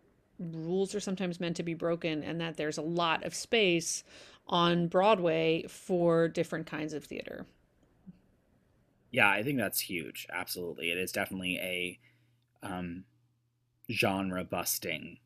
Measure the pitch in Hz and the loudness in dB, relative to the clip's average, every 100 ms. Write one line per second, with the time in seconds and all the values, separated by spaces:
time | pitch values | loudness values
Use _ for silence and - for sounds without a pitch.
0 | _ _ _ - 175 160 160 185 196 208 | _ _ _ -12 -10 -6 -2 0 0 -2
1 | 196 185 185 170 170 170 170 160 170 170 | -4 -2 -2 -2 -2 -2 -4 -2 0 0
2 | 170 156 - 165 165 160 151 151 156 170 | 0 -2 -4 -4 -4 -2 -4 -2 -2 0
3 | 170 160 - - - 233 202 170 165 - | 2 2 -2 -8 0 4 6 4 2 -6
4 | - - - - - 175 170 175 170 180 | -8 -20 -20 -20 -2 4 6 4 4 6
5 | 196 214 170 160 160 165 - - - 185 | 6 6 4 2 4 2 -2 -10 -2 2
6 | 170 165 165 165 165 156 160 147 156 151 | 6 6 4 2 -2 -4 -6 -6 -4 -6
7 | - - - - - _ _ _ _ _ | -8 -10 -8 -10 -12 _ _ _ _ _
8 | - - _ _ _ _ _ _ _ _ | -20 -20 _ _ _ _ _ _ _ _
9 | _ 123 104 98 120 143 98 - - 87 | _ 4 4 4 2 0 0 -2 -4 -4
10 | 65 - - 87 90 - 87 78 82 87 | -6 -10 -10 -8 -8 -6 -8 -6 -4 -2
11 | 92 - 98 95 92 90 92 90 90 90 | -2 -2 -4 -4 -4 -4 -4 -4 -6 -8
12 | _ _ _ _ _ _ 104 92 90 85 | _ _ _ _ _ _ -8 -6 -6 -8
13 | 95 _ _ _ _ _ _ _ - 104 | -14 _ _ _ _ _ _ _ -6 0
14 | 110 95 98 92 90 90 85 - 92 78 | 2 2 0 -4 -4 -4 -2 -4 -4 -6
15 | 76 - | -8 -16